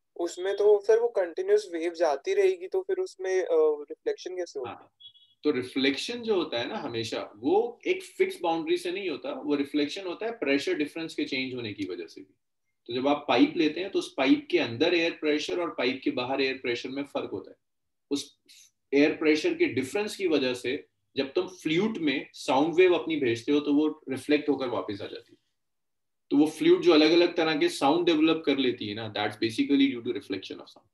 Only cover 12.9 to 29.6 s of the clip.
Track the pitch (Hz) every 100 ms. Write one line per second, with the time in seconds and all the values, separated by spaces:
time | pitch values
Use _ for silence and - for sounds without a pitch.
12.9 | 123 139 147 - 123 - - 151 160 196
13.9 | 349 - - 135 294 - 170 123 117 165
14.9 | 175 170 170 156 151 165 175 170 - 127
15.9 | 135 147 127 123 139 135 131 127 120 -
16.9 | 139 - 269 185 104 - - _ _ _
17.9 | _ - 143 - _ _ - - _ -
18.9 | 139 151 151 156 151 180 165 160 123 123
19.9 | 208 214 208 185 147 127 123 123 143 -
20.9 | _ _ - 135 180 - - 156 160 220
21.9 | 214 151 135 - - - 139 160 160 185
22.9 | 170 160 156 127 113 143 147 147 143 151
23.9 | - - 123 - 147 147 135 127 104 -
24.9 | 101 92 - - _ _ _ _ _ _
25.9 | _ _ _ - 143 151 - 165 180 170
26.9 | 156 156 175 170 - 160 151 175 - 143
27.9 | 170 170 156 160 160 147 135 131 - 107
28.9 | 104 110 107 107 - 113 113